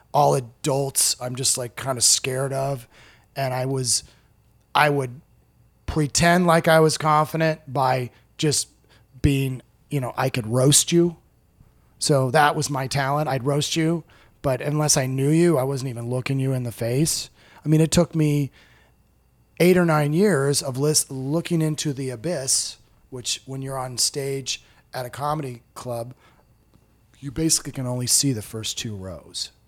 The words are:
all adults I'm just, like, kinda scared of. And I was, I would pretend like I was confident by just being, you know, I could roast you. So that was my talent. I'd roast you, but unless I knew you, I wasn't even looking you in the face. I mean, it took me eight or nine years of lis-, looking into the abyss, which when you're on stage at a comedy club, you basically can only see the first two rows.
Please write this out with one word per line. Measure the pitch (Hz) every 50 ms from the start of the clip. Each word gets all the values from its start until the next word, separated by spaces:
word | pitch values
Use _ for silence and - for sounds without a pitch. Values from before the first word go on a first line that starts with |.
| _ _ -
all | 143 147 143 147
adults | 143 123 113 117 _ - 151 135 139 139 135 - - - - - -
I'm | 123 127 127
just, | 123 135 - - -
like, | 127 120 -
kinda | - - 131 131 120
scared | 110 - - - - 135 127 131 135 139 135
of. | 135 135 139 139 127 117 - _ - - - - _ _ _ _
And | - 139 131 127
I | 127 127
was, | 131 135 131 131 120 - - - - _ _ _ _ _ _ _ _ _ _ _ _ -
I | - 147 151
would | 143 139 135 123 120 143 - _ _ _ _ _ _ _ _ _ _ _ _
pretend | - - 160 151 139 - - 170 170 170 180 180
like | 175 165 170 165 170
I | 160 160
was | 160 156 151
confident | - - 156 151 151 156 - - 160 160 160 156 156 -
by | - 127 143 131 131 131 131 123 120 - _ _ _ _ -
just | - 156 135 - - - _ _ _ _ _ _ _ _ _ 127
being, | - 151 139 135 135 135 131 123 - _ _ _ _ _
you | - 143
know, | 127 117 -
I | - 131 135
could | - 131 110
roast | 107 113 127 131 139 143 - - - 170
you. | 170 170 175 165 - _ _ _ _ _ _ _ _ _ _ _ _ _ _ _ _
So | - - 151 135 135 127
that | 120 151 147 147 -
was | 151 143 -
my | 147 135 131
talent. | 127 - 139 139 135 139 147 151 143
I'd | 127 127 113
roast | 139 143 147 147 - -
you, | 165 160 160 170 165 - _ _ _ - _ _ _ -
but | 143 131 -
unless | - 147 147 151 151 151 -
I | 151 131
knew | 131 131 135 135 143
you, | 156 160 170 175 165 135
I | 127
wasn't | 131 139 131 127 135
even | 120 117 120 120
looking | 123 127 123 - 139 135
you | 131 135 135
in | 127 123
the | 120 113
face. | - 117 113 123 135 160 156 - - - - - _ _ _ - - -
I | 151
mean, | 156 156
it | 160 151
took | - 175 170 - -
me | 165 156 151 147 147 143 131 - _ _ _ _ _ _ _ _ _ _ _ _ _ _ _ _ _ _ _ _ -
eight | 165 180 185
or | 180 175
nine | 165 156 151 147 143 151
years | 165 202 214 180 139 135 139 143 135 -
of | 143 123 127
lis-, | 139 151 156 143 - -
looking | 143 131 131 135 147 170 165 - 175 165
into | 160 156 156 147 - 156 139
the | 120 139 131
abyss, | 123 117 110 160 180 143 131 135 - - - - - - _ _ _ _ _ _
which | - 123 123 - - - -
when | - 135 135 135
you're | 135 135 135
on | 127 131 123 117
stage | - - - 143 135 139 139 139 131 - - - - _ _ _ _ _ -
at | 123 127
a | 120
comedy | - 120 139 147 151 156 147 131 123 117 - _ _
club, | - - 127 120 117 117 123 127 - _ _ _ _ _ _ _ _ _ _ _ _ _ _ _ _ _ _ _ _
you | - 143
basically | 120 160 160 160 156 - - 147 135
can | - 131
only | 123 123 127 123
see | 120 - - - 143 131
the | 110 101
first | - - 110 110 - - -
two | - 120 107
rows. | 98 92 95 87 78 - 87 92 - - - - _ _